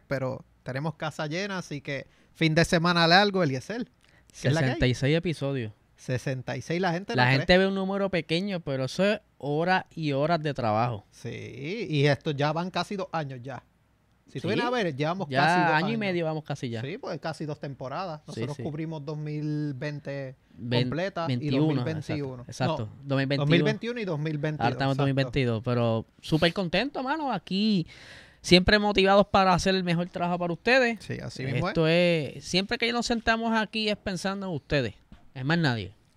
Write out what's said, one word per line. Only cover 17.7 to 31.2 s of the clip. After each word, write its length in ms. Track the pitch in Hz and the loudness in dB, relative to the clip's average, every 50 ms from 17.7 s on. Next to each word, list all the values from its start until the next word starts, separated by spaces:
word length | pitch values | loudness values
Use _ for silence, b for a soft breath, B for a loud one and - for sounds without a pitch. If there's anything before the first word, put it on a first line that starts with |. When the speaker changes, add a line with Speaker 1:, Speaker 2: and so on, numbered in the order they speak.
| 135 - 139 127 135 160 190 180 156 151 | -12 -10 -10 -8 -8 -8 -8 -8 -10 -12
Speaker 2:
Sí, 80 | - - | -12 -12
Speaker 1:
Nosotros 280 | - 110 113 127 143 | -8 -6 -6 -6 -6
Speaker 2:
sí. 60 | - 120 | -6 -8
Speaker 1:
cubrimos 420 | 160 147 151 160 160 160 156 139 | -8 -6 -6 -8 -8 -8 -10 -8
dos 140 | 151 156 151 | -8 -8 -8
mil 560 | 151 151 151 151 151 151 151 151 151 147 143 | -6 -6 -6 -6 -4 -4 -2 -2 -4 -4 -6
veinte 640 | 123 156 151 147 143 - 143 139 139 139 131 131 _ _ _ _ - 107 | -6 -8 -8 -8 -8 -10 -8 -8 -8 -8 -10 -12 _ _ _ _ -12 -6
Speaker 2:
Ven-, 220 | 123 120 123 123 | -2 0 0 2
Speaker 1:
completa 400 | 123 127 156 180 196 - 170 165 | 0 0 -2 -4 -4 -4 -4 -2
y 120 | - 127 | -2 -2
Speaker 2:
veintiuno, 280 | 123 139 147 127 135 156 | -2 0 0 2 2 2
Speaker 1:
dos 80 | 156 151 | 2 2
mil 100 | 127 120 | 0 -2
veintiuno. 580 | 156 160 - - - 156 151 143 131 127 123 123 | -2 -4 -6 -6 -6 -6 -6 -6 -6 -8 -12 -14
Speaker 2:
exacto, 260 | - - - 131 165 160 | -12 -6 -2 -2 -2 -2
exacto. 140 | 139 110 104 - - 135 | -2 -6 -8 -10 -12 -6
Speaker 1:
No, 60 | 139 | -2
Speaker 2:
Dos 80 | 139 135 | 0 0
mil 80 | 135 | 0
veintiuno. 120 | 135 143 139 147 | 0 0 0 2
Speaker 1:
dos 60 | 147 | 4
mil 120 | 165 170 156 | 4 4 4
veintiuno 360 | 214 214 208 - 226 240 247 | 4 0 -2 -4 -6 -6 -4
y 40 | 220 | -4
dos 140 | 185 165 143 | -4 -4 -4
mil 180 | 151 160 156 151 | -4 -4 -4 -4
veintidós. 220 | 143 156 156 143 - | -4 -4 -2 0 0
Speaker 2:
Ahora 60 | 120 123 | 0 0
estamos 180 | 127 139 135 135 | 0 0 0 2
en 80 | 135 | 2
Speaker 1:
Exacto. 20 | 139 | 2
Speaker 2:
dos 40 | |
mil 80 | 139 135 | 2 2
veintidós, 480 | 135 135 123 113 147 131 120 117 110 117 | 0 0 0 0 0 2 2 0 0 0
pero 420 | 127 123 120 117 117 113 113 - _ _ _ | 0 0 2 2 2 0 0 -2 _ _ _
súper 320 | - - 160 151 165 170 170 | -6 0 0 2 2 2 0
contentos, 500 | - 190 165 - 180 233 285 - - 262 | 0 -4 0 0 -2 -2 -2 -4 -6 -4
mano, 300 | 254 294 320 302 269 226 | -4 -2 -2 -2 -4 -4
aquí 560 | 170 - - 185 190 208 220 214 185 156 b b b b b b b b b b b | -4 -6 -4 -2 0 2 2 2 2 0 b b b b b b b b b b b
siempre 380 | b - 165 180 185 - 208 214 | b 8 8 8 8 8 6 6
motivados 480 | 208 208 202 190 190 190 196 202 196 | 6 4 4 4 6 6 8 6 6
para 260 | - - 202 190 190 180 | 6 4 4 6 6 4
hacer 220 | 160 - 190 190 | 4 4 2 0
el 80 | 190 180 | 2 2
mejor 260 | 175 170 165 175 175 | 0 0 0 0 -2
trabajo 280 | - - 175 175 180 180 | -4 -4 -2 -2 -2 -2
para 140 | 175 175 170 | -2 -2 -4
ustedes. 480 | - - 233 247 269 254 233 226 190 - | -2 2 4 4 4 4 2 0 -4 -8
Speaker 1:
Sí, 100 | - 131 - | -10 -10 -8